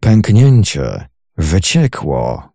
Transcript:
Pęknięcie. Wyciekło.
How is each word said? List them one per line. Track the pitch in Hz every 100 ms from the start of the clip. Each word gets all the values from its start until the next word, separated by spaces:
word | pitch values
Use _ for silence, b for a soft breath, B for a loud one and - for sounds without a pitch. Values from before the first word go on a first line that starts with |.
Pęknięcie. | - 110 107 104 135 127 98 - 64 50 - _ _ -
Wyciekło. | 78 87 90 170 147 - 78 65 60 58 -